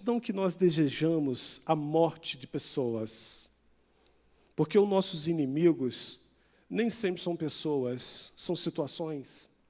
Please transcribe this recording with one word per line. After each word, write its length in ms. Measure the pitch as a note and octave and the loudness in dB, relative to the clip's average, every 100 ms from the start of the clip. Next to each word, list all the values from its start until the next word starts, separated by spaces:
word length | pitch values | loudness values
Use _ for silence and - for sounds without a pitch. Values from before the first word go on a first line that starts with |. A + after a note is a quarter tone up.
| G3+ | 0
não 140 | A#3+ | 0
que 120 | A#3 | 0
nós 240 | G3 F#3+ - | 0 0 4
desejamos 1040 | F3+ D#3 C#3+ - D#3+ D#3+ C#3+ A#2+ - - - | 4 6 2 2 2 2 0 -2 -4 -6 0
a 100 | D#3 | 0
morte 600 | D3 D#3+ E3 - - C3+ | 2 4 4 2 -10 -10
de 80 | C3+ | -8
pessoas, 1040 | C#3+ - D3+ A#2+ A2+ A2 - - - - _ _ _ _ _ _ _ _ _ _ - | -8 -6 -2 -2 -2 -4 -6 -8 -10 -14 _ _ _ _ _ _ _ _ _ _ -2
porque 220 | D3+ G#3 | 2 4
os 100 | G3+ | 6
nossos 400 | F#3+ F#3+ E3 D#3 | 4 2 -2 -2
inimigos 920 | E3 C3 D3 E3+ C3+ B2+ - - - _ _ _ _ - | 0 0 4 4 4 -2 -4 -8 -10 _ _ _ _ -6
nem 220 | F3+ A#3 | -2 0
sempre 320 | - F#3 F3 | 0 -2 -2
são 140 | F3 E3 | -4 -2
pessoas, 960 | D3+ - D#3+ C#3+ B2 B2+ - - - - | -4 -2 -2 0 -2 -4 -6 -6 -10 -6
são 200 | - E3+ | -2 -2
situações. 960 | E3+ E3 C#3 - D#3+ D3 A#2+ - - _ | -2 -2 -4 -4 -6 -6 -8 -14 -14 _